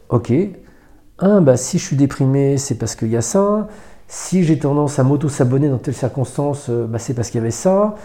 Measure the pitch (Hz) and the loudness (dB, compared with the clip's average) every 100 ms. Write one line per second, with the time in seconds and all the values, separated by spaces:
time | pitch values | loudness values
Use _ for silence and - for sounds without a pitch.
0 | - 123 - 127 202 - - - - - | -2 -2 0 0 0 -6 -20 -20 -20 -20
1 | - - 185 208 151 123 - 180 - 139 | -20 -2 2 6 6 4 2 -4 -2 0
2 | 143 - 135 139 139 139 135 113 113 - | 0 2 0 2 2 0 -2 -4 -6 -4
3 | 113 117 117 196 202 208 202 - - - | -2 -2 0 0 2 0 -4 -10 -20 -20
4 | - - - 185 165 151 143 143 147 139 | -18 -14 -2 2 4 2 2 0 0 2
5 | 131 143 151 - 127 135 147 127 - 123 | 2 2 0 0 2 2 2 0 -4 -4
6 | 127 139 123 - 147 139 - 117 117 117 | -4 -4 -4 -2 -4 -4 -4 -4 -4 -4
7 | - 123 113 120 113 113 185 190 208 208 | -4 -6 -4 -2 -4 -2 0 2 0 -2